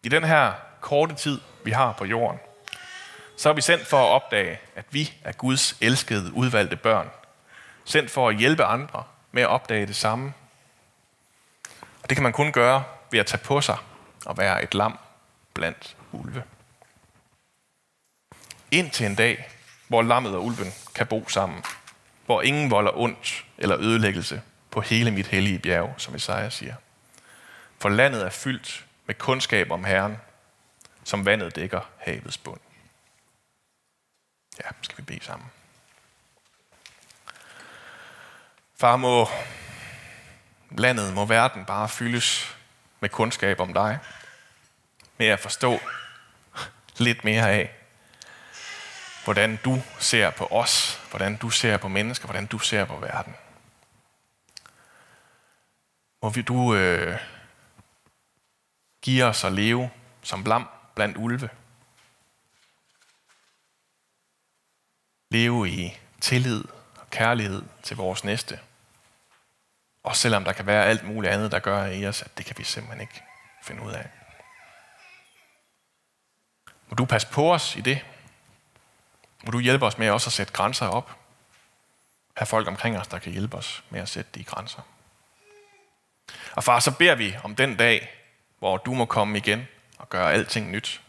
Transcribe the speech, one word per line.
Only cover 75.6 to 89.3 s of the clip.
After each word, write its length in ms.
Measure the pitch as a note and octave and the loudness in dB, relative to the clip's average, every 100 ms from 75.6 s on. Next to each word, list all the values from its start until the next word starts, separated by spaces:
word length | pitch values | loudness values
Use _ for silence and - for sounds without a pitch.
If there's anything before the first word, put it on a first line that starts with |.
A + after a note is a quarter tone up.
| _ _ _ _ _ _ _ _ _ _ - _ _ | _ _ _ _ _ _ _ _ _ _ -20 _ _
Må 60 | |
du 100 | A2+ | -2
passe 240 | B2+ A2+ - | 2 2 0
på 240 | - D#3 | 2 4
os 240 | F3 - - | 4 0 -2
i 40 | |
det. 240 | A#2 C#3 - - - _ _ _ _ _ _ _ _ _ _ _ | -2 -2 -4 -20 -20 _ _ _ _ _ _ _ _ _ _ _
Må 60 | A2 | -4
du 100 | A#2 | 0
hjælpe 260 | B2 C3+ A#2 | 4 4 4
os 120 | G2 | 2
med 120 | A2 | 2
også 180 | G#2 - | 2 0
at 40 | |
sætte 200 | - G2 | -4 -4
grænser 340 | - G2+ C3 G#2+ | 0 0 0 -2
op. 320 | G#2+ - - _ _ _ _ _ _ _ _ _ _ _ - | -4 -6 -20 _ _ _ _ _ _ _ _ _ _ _ -8
Have 100 | G#2+ | -2
folk 220 | A2 G#2 | 0 -2
omkring 300 | G2 A#2 G#2+ | -4 -4 -4
os, 100 | F#2+ | -8
der 100 | F2+ | -10
kan 140 | E2 | -8
hjælpe 240 | F2+ G#2+ - | -6 -6 -6
os 280 | - - - | -10 -12 -12
med 100 | F#2+ | -10
at 80 | F#2 | -8
sætte 220 | - - | -10 -12
de 100 | - | -14
grænser. 380 | - - G#2+ - - _ _ _ _ _ G#4 G#4 G4+ G4+ G4 _ _ _ - - - | -12 -10 -10 -16 -20 _ _ _ _ _ _ -20 _ _ _ _ _ _ -20 -18 -10
Og 120 | - | -2
far, 160 | - A#2+ | 4 4
så 100 | C3 C3 | 4 4
beder 160 | F3 | 4
vi 220 | C3+ G#2 A2 | 6 0 -4
om 120 | - G#2 | -10 -2
den 200 | C3+ G#2 | -2 4
dag, 440 | A#2 A2+ - - _ _ _ _ | 4 4 0 -20 _ _ _ _
hvor 180 | G2 F#2+ | -2 -2
du 180 | B2 | -2
må 100 | B2+ | -2
komme 340 | A#2 A#2 G#2 | 0 0 0